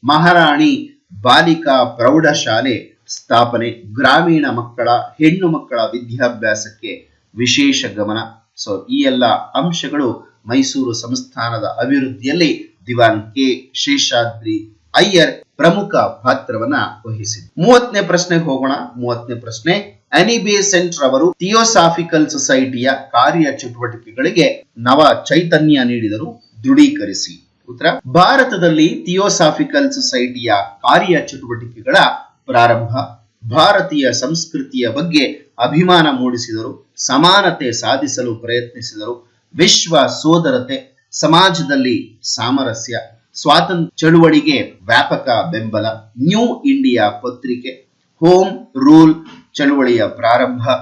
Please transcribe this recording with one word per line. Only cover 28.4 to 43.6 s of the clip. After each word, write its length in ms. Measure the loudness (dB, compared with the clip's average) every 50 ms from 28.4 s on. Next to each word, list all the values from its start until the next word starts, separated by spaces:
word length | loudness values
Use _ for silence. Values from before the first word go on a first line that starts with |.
| 2 0 0 0 2 2 4 4 2 2
ಥಿಯೋಸಾಫಿಕಲ್ 1040 | 0 -4 -6 -4 -2 0 0 0 0 2 2 2 2 0 -4 0 0 0 0 0 -2
ಸೊಸೈಟಿಯ 600 | -4 -6 -4 -2 -2 -4 -4 -6 -6 -2 -2 0 -2 -2 -6 -12 _
ಕಾರ್ಯಚಟುವಟಿಕೆಗಳ 1160 | 0 2 2 2 2 2 0 -2 -2 -6 -14 -16 -10 -10 -10 -10 -10 -16 -18 -12 -6 0 2 4 4 2 0 -4 -12 _ _ _ _
ಪ್ರಾರಂಭ, 720 | -2 2 2 4 4 2 0 -2 -4 -6 -6 -6 -8 -12 _ _ _ _ _ -12 -4 0
ಭಾರತೀಯ 580 | 2 4 4 4 2 0 -2 -2 0 0 0 0
ಸಂಸ್ಕೃತಿಯ 760 | -2 -4 -4 -4 -6 -8 -8 _ -8 -8 -6 -4 -4 -4 -2
ಬಗ್ಗೆ 360 | -2 -4 -6 0 0 0 0 0 -4 -10 -18 _ _ -4
ಅಭಿಮಾನ 480 | -4 0 2 2 2 4 4 4 4 2
ಮೂಡಿಸಿದರು, 840 | 0 0 -2 -2 -4 -4 -6 -8 -8 -8 -8 -10 -12 -14 _ _ _
ಸಮಾನತೆ 760 | -10 -6 -2 0 2 4 4 4 4 2 2 -2 -2 -6 -6 -6
ಸಾಧಿಸಲು 640 | -4 -2 -2 -2 -2 -2 -6 -6 -6 -6 -8 -8
ಪ್ರಯತ್ನಿಸಿದರು, 960 | -10 -8 -4 -4 -4 -4 -6 -14 -16 -16 -16 -14 -12 -10 -10 -12 -12 _ _ _ _ _ _ _
ವಿಶ್ವ 520 | 0 2 2 2 0 0 0 2 2 2
ಸೋದರತೆ, 1040 | 2 -2 -2 2 2 2 4 2 0 0 -2 -2 -4 -10 -10 -10 _ _ _ _ _
ಸಮಾಜದಲ್ಲಿ 1120 | -10 -4 0 2 4 4 4 4 2 -2 -2 -2 0 0 0 0 -2 -4 -6 -10 -18 _ _
ಸಾಮರಸ್ಯ, 760 | -10 -8 -6 -4 -2 -2 -2 -2 -4 -6 -8 -10 -10 -10 -10 -10 -12 -20 _ _ _ _
ಸ್ವಾತಂತ್ರ್ಯ 600 | -8 0 2 2 2